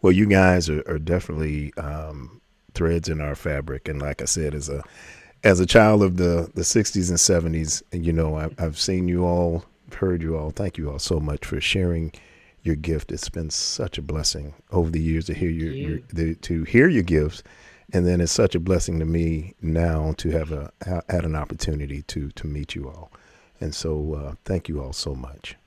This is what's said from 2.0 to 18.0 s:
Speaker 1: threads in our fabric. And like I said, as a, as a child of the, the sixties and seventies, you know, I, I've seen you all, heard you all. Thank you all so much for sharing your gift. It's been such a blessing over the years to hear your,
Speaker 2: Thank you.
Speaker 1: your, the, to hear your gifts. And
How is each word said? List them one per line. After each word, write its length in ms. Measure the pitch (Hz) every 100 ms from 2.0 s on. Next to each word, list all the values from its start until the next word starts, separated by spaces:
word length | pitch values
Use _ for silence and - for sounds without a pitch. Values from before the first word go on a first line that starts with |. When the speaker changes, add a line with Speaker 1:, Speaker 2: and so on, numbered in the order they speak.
| 78 76 62 - _ _ _
Speaker 1:
threads 340 | - 82 85 82
in 120 | 78
our 160 | 73 71
fabric. 520 | - 71 73 67 -
And 140 | 73
like 180 | 71 71
I 40 |
said, 280 | - - 76
as 160 | 73 73
a, 140 | 71 - - - - - _
as 160 | 110 90
a 60 | 92
child 360 | 113 107 110
of 140 | 98 90
the, 340 | 90 85 85
the 100 | -
sixties 440 | 87 117 101 101 90
and 120 | 85
seventies, 640 | - 87 82 80 78 71 -
you 200 | 85 82
know, 240 | 82 80 78
I, 140 | 78 -
I've 180 | 82 76
seen 280 | - 92 90
you 180 | 87
all, 400 | 90 87 87 85 - _ -
heard 280 | - 95 90
you 120 | 82 80
all. 140 | 76
Thank 260 | - 101 -
you 140 | 76
all 80 | 69
so 220 | - 82
much 260 | 76 73 -
for 140 | 76
sharing 500 | - 95 90 85 80 - - - _ _
your 100 | 80
gift. 380 | 76 78 78 -
It's 160 | 80 -
been 220 | - 78
such 460 | - - - - -
a 60 |
blessing 520 | 73 76 73 78 73 - _
over 180 | 92 82
the 100 | 82
years 260 | 80 80 80
to 80 |
hear 160 | 78 87
your, 200 | 82 80
Speaker 2:
Thank 100 | 131
you. 60 | 78
Speaker 1:
your, 120 | 80 -
the, 220 | 82 82 82
to 280 | - 85
hear 240 | 78 117 156
your 160 | 143
gifts. 400 | 87 80 76 - - - - - _
And 120 | 95